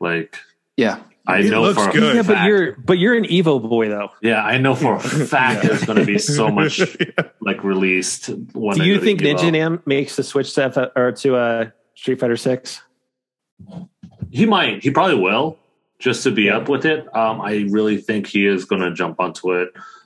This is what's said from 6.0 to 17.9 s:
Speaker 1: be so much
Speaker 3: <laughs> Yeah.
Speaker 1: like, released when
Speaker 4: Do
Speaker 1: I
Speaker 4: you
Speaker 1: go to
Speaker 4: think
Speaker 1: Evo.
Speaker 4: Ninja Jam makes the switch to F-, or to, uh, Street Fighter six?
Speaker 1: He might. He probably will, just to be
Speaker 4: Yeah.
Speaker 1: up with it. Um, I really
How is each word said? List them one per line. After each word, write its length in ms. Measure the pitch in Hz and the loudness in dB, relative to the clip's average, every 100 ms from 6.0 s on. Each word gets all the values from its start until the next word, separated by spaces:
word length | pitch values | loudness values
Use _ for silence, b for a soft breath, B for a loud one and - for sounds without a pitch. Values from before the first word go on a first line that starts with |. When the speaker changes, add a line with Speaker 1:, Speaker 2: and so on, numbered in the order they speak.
Speaker 1:
be 140 | - 104 | 2 0
so 320 | - 143 110 | 0 0 0
much 280 | 104 104 - | 2 0 0
Speaker 3:
<laughs> 20 | |
Yeah. 440 | 190 - - - - _ | -2 -2 -6 -4 -8 _
Speaker 1:
like, 220 | 104 98 | -6 -4
released 680 | 98 95 95 92 90 - - - - | -2 0 2 0 -2 -6 -10 -12 -10
when 220 | - - 180 | -6 -2 0
Speaker 4:
Do 60 | |
Speaker 1:
I 40 | 165 | 2
Speaker 4:
you 80 | |
Speaker 1:
go 60 | 202 | 2
to 60 | 220 | 2
Speaker 4:
think 140 | 190 | 2
Speaker 1:
Evo. 160 | - - | 0 2
Speaker 4:
Ninja 140 | 170 | 2
Jam 300 | 160 160 165 - | 2 0 -2 -2
makes 300 | 139 139 - | -2 -2 -4
the 60 | |
switch 300 | 135 139 131 | -4 -4 -2
to 100 | - | 0
F-, 260 | 135 131 127 - | 0 0 -2 0
or 160 | 123 | -2
to, 240 | 107 139 123 | 0 0 2
uh, 280 | 120 117 110 - _ | 0 -2 -4 -8 _
Street 240 | - - 127 | -10 -4 -2
Fighter 180 | 123 117 | 0 0
six? 460 | 131 127 - - - _ _ _ _ _ _ _ - 175 - _ - - - | 0 -2 -4 -16 -20 _ _ _ _ _ _ _ -20 -18 -18 _ -20 -14 -8
Speaker 1:
He 160 | 120 220 | 0 2
might. 360 | 196 135 101 | 2 0 -2
He 80 | - | -2
probably 300 | 135 185 131 | 0 2 2
will, 380 | 92 110 156 165 _ _ _ _ | 2 0 -2 -6 _ _ _ _
just 240 | 135 120 | -2 0
to 60 | 135 | 0
be 140 | 107 | 2
Speaker 4:
Yeah. 120 | 101 107 | 2 2
Speaker 1:
up 120 | 127 | 0
with 160 | 139 156 | 0 0
it. 180 | 156 - | -2 -2
Um, 260 | 113 113 110 | -2 -2 -2
I 240 | 101 107 101 | -4 -4 0
really 280 | 104 107 | 0 0